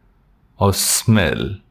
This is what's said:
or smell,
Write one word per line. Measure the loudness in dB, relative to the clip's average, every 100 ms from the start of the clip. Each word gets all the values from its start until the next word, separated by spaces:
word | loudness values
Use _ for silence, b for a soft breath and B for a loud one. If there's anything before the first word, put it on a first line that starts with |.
| _ _ _ _ _ -2
or | 0
smell, | 0 -2 -2 2 2 2 -2 -6 -10 _